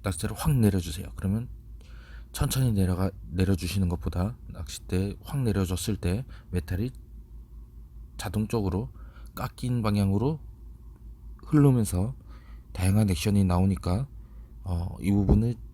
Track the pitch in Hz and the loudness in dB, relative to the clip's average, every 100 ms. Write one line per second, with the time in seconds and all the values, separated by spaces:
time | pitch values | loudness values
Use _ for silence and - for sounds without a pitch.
0 | 98 92 110 107 165 139 107 98 85 - | -4 -4 -4 -2 2 6 6 4 -2 -8
1 | - - 95 107 127 - - - - - | -10 -4 -2 -2 -4 -12 -16 -18 -16 -18
2 | - - - - 139 135 131 101 92 87 | -16 -18 -14 -4 -2 2 2 4 2 2
3 | 92 - - 85 95 95 90 98 90 85 | 0 -2 -8 0 2 2 0 0 0 0
4 | - 87 98 127 - - 80 - - 92 | -2 -2 -2 -4 -12 -10 -10 -10 -4 -2
5 | 98 92 - 143 120 98 90 92 - 98 | -2 -4 -6 -2 2 2 0 0 -2 -2
6 | 87 98 131 - - 90 - 92 123 - | 0 -2 -4 -14 -6 -6 -2 -4 -4 -6
7 | - - - - - - - - - - | -18 -18 -18 -18 -18 -18 -18 -20 -18 -18
8 | - - - 104 107 117 98 92 131 - | -16 -10 -4 -2 0 0 0 0 -4 -10
9 | - - - - 123 - 127 120 107 104 | -18 -18 -16 -10 -10 -6 -2 0 2 2
10 | 98 101 127 156 - - - - - - | 4 4 2 -2 -8 -18 -18 -18 -20 -18
11 | - - - - - 151 143 127 104 90 | -18 -18 -18 -16 2 6 8 6 2 0
12 | 107 - - - - - - - 92 104 | -2 -4 -16 -20 -18 -20 -12 0 4 6
13 | 107 87 107 101 95 90 98 95 90 92 | 4 2 4 4 4 4 4 2 0 0
14 | 139 - - - - - 90 85 87 - | -2 -8 -18 -18 -18 -12 -4 -2 -4 -2
15 | - 101 190 107 117 117 - | 2 4 6 4 4 -2 -10